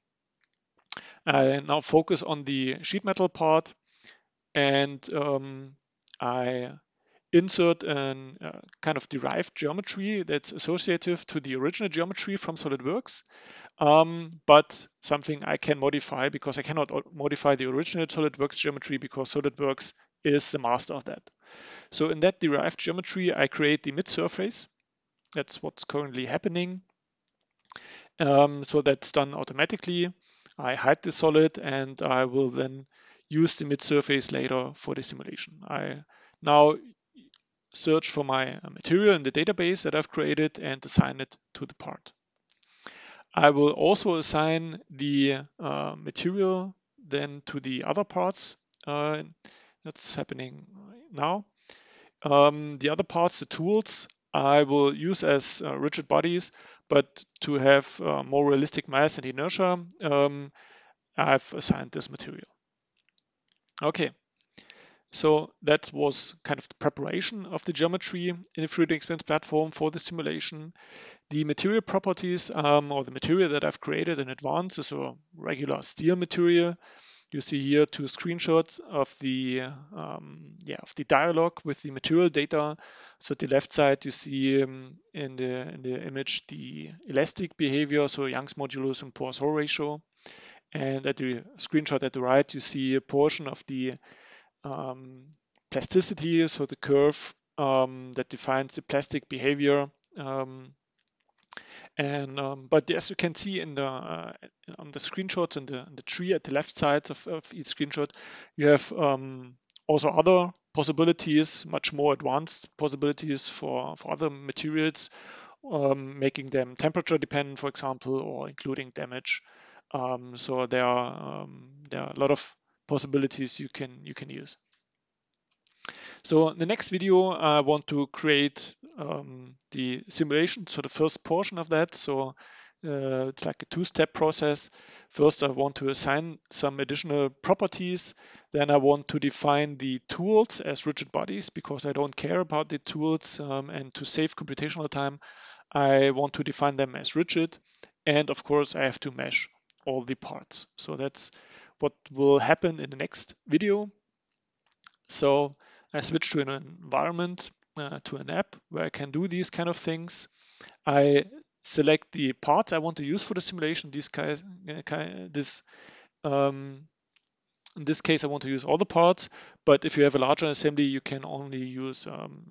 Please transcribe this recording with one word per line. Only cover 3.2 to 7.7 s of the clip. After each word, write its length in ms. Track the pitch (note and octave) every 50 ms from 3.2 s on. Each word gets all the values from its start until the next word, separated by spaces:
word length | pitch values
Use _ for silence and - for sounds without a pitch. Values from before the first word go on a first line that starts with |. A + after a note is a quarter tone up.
| F#3 F3
part, 460 | - - E3 D#3 D#3 D#3+ - - - _ _ _ _ _ - - - _ _ _ _ _ _ _ -
and, 520 | D3 C#3+ C#3 C#3 C#3 C#3 C#3+ C#3 C3+ - - -
um, 600 | D3+ C#3+ D3 C#3 C3+ C3+ C#3 C3+ C3+ C3+ C3+ C#3 _ _ _ _ _ - - - -
I 520 | C3 B2 B2 B2+ B2 B2 B2+ B2+ B2 C3 C#3 D3 _ _ _ _ _ _ _ _ _ - -
insert 500 | E3+ F3+ F#3+ - - F3 E3+